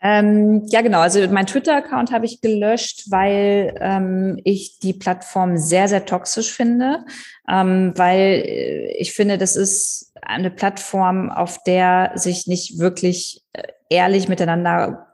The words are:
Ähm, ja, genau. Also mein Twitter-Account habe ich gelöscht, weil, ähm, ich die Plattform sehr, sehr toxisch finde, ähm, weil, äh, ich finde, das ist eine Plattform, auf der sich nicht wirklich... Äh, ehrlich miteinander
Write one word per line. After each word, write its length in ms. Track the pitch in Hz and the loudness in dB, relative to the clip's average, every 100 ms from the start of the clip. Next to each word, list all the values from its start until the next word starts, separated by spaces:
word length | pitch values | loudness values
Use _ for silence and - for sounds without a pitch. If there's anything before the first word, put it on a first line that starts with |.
Ähm, 600 | 190 208 208 208 208 214 214 | 2 4 6 4 6 4 2
ja, 160 | 226 | 2
genau. 180 | 233 185 | 4 4
Also 260 | 170 196 190 | 4 4 4
mein 180 | 196 190 | 2 2
Twitter-Account 680 | 277 330 285 285 262 247 | 0 2 0 0 -4 -2
habe 140 | 240 233 | -2 -4
ich 140 | - | -4
gelöscht, 680 | 220 214 208 233 - - 208 | -2 0 0 0 -4 -12 -4
weil, 640 | 196 196 202 202 202 190 - | 0 2 2 2 2 0 -4
ähm, 580 | 180 190 190 185 190 175 | -2 -2 0 0 -2 -2
ich 340 | - 202 - _ | -2 -2 -4 _
die 140 | 190 | -6
Plattform 640 | 190 - 180 - 196 180 170 | -4 -4 -4 -6 -2 0 0
sehr, 320 | 156 180 196 | 0 2 2
sehr 160 | 196 | 0
toxisch 480 | 202 180 - - 226 | -2 -6 -4 -6 -6
finde, 520 | - 233 240 254 311 - - - - - | -2 0 2 0 -2 -6 -18 -20 -18 -4
ähm, 440 | 190 185 185 185 175 | 0 2 2 0 2
weil, 460 | 180 185 190 180 | 2 4 4 2
äh, 520 | - 55 64 73 50 - | 0 -4 -4 -6 -8 -6
ich 140 | 175 | -8
finde, 260 | - 147 101 | -2 0 0
das 180 | 185 - | -2 0
ist 560 | 190 - - - - - | -2 -2 -4 -8 -14 -18
eine 300 | - 117 185 | -10 -4 -4
Plattform, 800 | 185 196 196 - 190 185 185 185 | -2 -4 -4 -6 0 0 0 -2
auf 320 | - 175 - | -4 -6 -4
der 480 | - 180 180 180 185 - | 0 2 4 2 0 -2
sich 300 | 180 180 - | -4 -4 -4
nicht 320 | 180 - 160 | -4 -6 -2
wirklich... 640 | 165 175 180 180 - - _ | -2 0 -2 -2 -6 -14 _
Äh, 100 | - - - _ | -16 -14 -16 _
ehrlich 380 | 175 180 196 185 | 2 4 2 0
miteinander 800 | 180 170 165 175 170 - - - | 0 0 0 0 0 -2 -6 -16